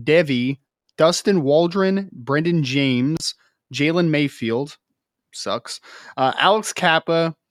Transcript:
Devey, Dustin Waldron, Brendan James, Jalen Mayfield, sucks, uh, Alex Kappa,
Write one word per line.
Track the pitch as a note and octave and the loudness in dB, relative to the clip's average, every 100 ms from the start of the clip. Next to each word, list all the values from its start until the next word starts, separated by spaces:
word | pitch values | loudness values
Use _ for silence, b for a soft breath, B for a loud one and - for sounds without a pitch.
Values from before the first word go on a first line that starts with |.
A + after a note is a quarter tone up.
Devey, | A#2+ E3 D3 B2 B2+ C#3 _ _ _ - | 2 2 2 0 -2 -6 _ _ _ 0
Dustin | D#3+ F3 G#3+ F#3+ | 2 2 0 0
Waldron, | C#3 D3+ F3 G3 F#3+ G3 G3 | 2 2 2 0 0 0 -6
Brendan | - A#2 D3 E3 E3+ | -10 -4 -2 0 0
James, | C3 C#3 C#3 B2 C3+ D#3+ - - _ _ - | 0 0 0 0 0 -2 -6 -10 _ _ -10
Jalen | B2+ D3 E3+ E3+ | -2 0 0 0
Mayfield, | D3 C#3+ - A2+ A#2 C#3+ - _ _ _ _ _ | 0 -2 -4 -4 -4 -6 -14 _ _ _ _ _
sucks, | - G2 A2+ - - B B B B | -12 -6 -6 -8 -16 B B B B
uh, | C3 - | 0 2
Alex | E3 G#3+ G#3 | 2 2 -2
Kappa, | - F3+ D#3+ E3+ E3 E3 - _ | -2 0 2 0 0 0 -4 _